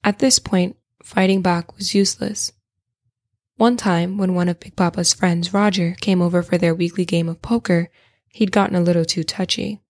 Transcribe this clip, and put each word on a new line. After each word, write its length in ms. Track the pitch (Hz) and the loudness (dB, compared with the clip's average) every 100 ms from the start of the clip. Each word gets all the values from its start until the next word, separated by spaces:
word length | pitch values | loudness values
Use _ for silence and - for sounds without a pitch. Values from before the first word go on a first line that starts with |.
At 160 | 208 202 | 0 2
this 180 | 269 - | 2 2
point, 380 | - 185 180 - _ _ | 0 0 0 -6 _ _
fighting 400 | - - 190 190 | -6 0 2 2
back 340 | 180 170 - - | 2 -2 -4 -10
was 200 | 190 202 | -2 0
useless. 560 | 196 - 202 208 - _ _ _ _ _ _ _ _ _ _ - | 0 -2 -8 -6 -10 _ _ _ _ _ _ _ _ _ _ 0
One 180 | 226 247 | 0 2
time, 440 | 196 170 175 196 | 0 0 0 -2
when 160 | 185 180 | 0 0
one 140 | 175 | 0
of 100 | 170 | -2
Big 160 | - - | -10 -2
Papa's 400 | 175 175 170 - | -2 0 -2 0
friends, 360 | 185 170 170 | 0 0 0
Roger, 440 | 196 208 190 170 180 | 0 2 0 -2 -2
came 220 | - 180 | 0 2
over 220 | 175 175 | 2 0
for 160 | 170 175 | 0 0
their 160 | 170 165 | 0 0
weekly 300 | 170 170 170 | -2 -2 -2
game 220 | 170 165 | -2 -2
of 140 | 165 | -6
poker, 480 | - 233 - 175 175 _ _ _ _ | -2 -2 2 0 0 _ _ _ _
he'd 240 | - 208 | -2 0
gotten 240 | 202 196 185 | 2 2 0
a 60 | |
little 220 | 175 170 | 2 2
too 200 | 165 - | 0 -4
touchy. 580 | 160 - 185 - 202 208 | -6 -6 -4 -4 -6 -8